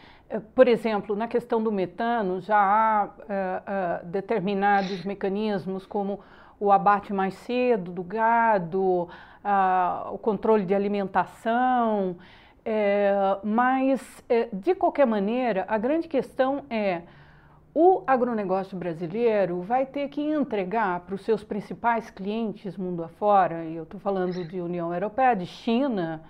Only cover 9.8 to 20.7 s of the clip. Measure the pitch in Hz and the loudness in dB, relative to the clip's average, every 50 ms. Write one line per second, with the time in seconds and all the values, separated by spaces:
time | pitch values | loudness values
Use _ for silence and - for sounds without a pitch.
9.8 | 180 175 175 - - - - 196 - 226 202 - - 220 220 220 190 170 202 196 | 2 0 -2 -4 -6 -8 -8 -4 -2 -2 -2 0 2 4 4 4 4 2 0 2
10.8 | 202 208 202 202 196 190 190 185 175 - - - - 226 233 247 254 254 254 247 | 2 0 0 -2 -2 0 0 0 0 0 -4 -8 -4 -2 0 2 2 2 2 2
11.8 | 233 226 214 208 196 185 180 180 - - - - - - - _ - 233 220 214 | 2 2 2 0 0 -2 -4 -8 -14 -20 -20 -20 -20 -20 -20 _ -6 -4 -2 0
12.8 | 208 202 202 202 202 196 202 202 196 190 196 190 - 208 214 233 247 254 262 262 | 2 2 2 2 2 2 2 2 2 2 0 0 -2 -2 0 2 2 2 2 2
13.8 | 262 269 269 240 - - - - - - 247 233 233 233 - 185 202 339 370 381 | 2 2 0 0 -2 -10 -20 -18 -4 0 0 0 0 0 -6 -6 0 0 0 2
14.8 | 359 330 - - 285 233 220 208 190 208 233 254 254 233 196 190 - - 220 220 | 2 0 4 4 2 4 4 0 0 0 -2 0 0 0 0 -2 -2 -2 -2 -2
15.8 | 202 254 302 339 330 - - 262 226 - - - 254 262 277 277 277 - 233 220 | 0 0 0 0 -2 -2 -2 -2 -2 -2 -2 0 0 0 0 -2 -4 -6 -4 -2
16.8 | 208 196 180 170 170 - - - - - - - - - - - _ _ - 277 | 0 0 -2 -2 -6 -12 -20 -20 -20 -20 -20 -20 -20 -20 -20 -20 _ _ 2 4
17.8 | 330 370 381 - - - 269 240 247 247 233 214 202 180 185 196 190 190 196 175 | 6 6 6 4 2 0 2 2 2 0 -2 -4 -2 -2 -2 -2 -2 -4 -8 -8
18.8 | 170 180 165 156 180 156 190 226 240 233 214 208 190 170 175 180 175 190 247 262 | -6 -6 -6 -6 -8 -6 -4 0 0 2 2 2 2 0 0 -4 -4 -2 0 0
19.8 | 269 269 262 285 285 277 285 294 294 302 302 302 262 - 226 202 185 180 | 0 -2 -4 -6 -6 -6 -4 -4 -2 -2 0 0 -2 -2 -2 -4 -4 -2